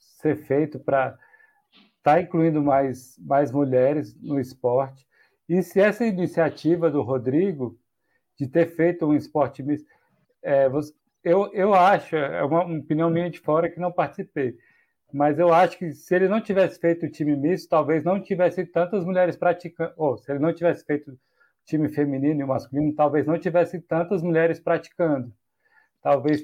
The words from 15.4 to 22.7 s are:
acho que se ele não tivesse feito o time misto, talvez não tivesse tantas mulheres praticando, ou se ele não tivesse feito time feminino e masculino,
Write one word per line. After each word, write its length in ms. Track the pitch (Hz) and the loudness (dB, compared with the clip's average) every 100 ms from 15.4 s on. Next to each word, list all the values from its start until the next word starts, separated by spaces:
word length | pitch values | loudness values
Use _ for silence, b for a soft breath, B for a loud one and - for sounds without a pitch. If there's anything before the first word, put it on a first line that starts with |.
| 175 | 4
acho 260 | 165 180 - | 6 4 0
que 140 | 170 | -10
se 220 | 135 - 180 | -10 -2 2
ele 120 | 185 | 2
não 120 | 214 | 0
tivesse 400 | 220 196 180 - | -2 0 0 0
feito 260 | 170 170 165 | -2 0 -4
o 60 | |
time 240 | 151 151 143 | -4 -2 0
misto, 320 | 143 180 - | 0 -2 0
talvez 360 | 165 143 160 | 0 2 0
não 180 | 156 196 | 0 -2
tivesse 440 | 190 175 175 175 175 | -2 0 0 0 -4
tantas 380 | - 175 208 | -2 -2 -2
mulheres 320 | 175 185 180 - | -2 0 0 2
praticando, 580 | 175 175 165 - 165 - | 0 -2 -6 -8 -8 -2
ou 200 | 156 113 | -2 -2
se 140 | - | -6
ele 80 | 139 | -2
não 140 | 156 | -2
tivesse 320 | 170 170 151 - | 0 -2 -2 -4
feito 320 | 147 147 127 _ _ _ _ _ | -6 -6 -20 _ _ _ _ _
time 240 | 156 147 | -2 -2
feminino 520 | 147 147 135 143 156 | -2 -2 0 -2 -2
e 40 | 135 | -2
masculino, 480 | 123 - | -4 -4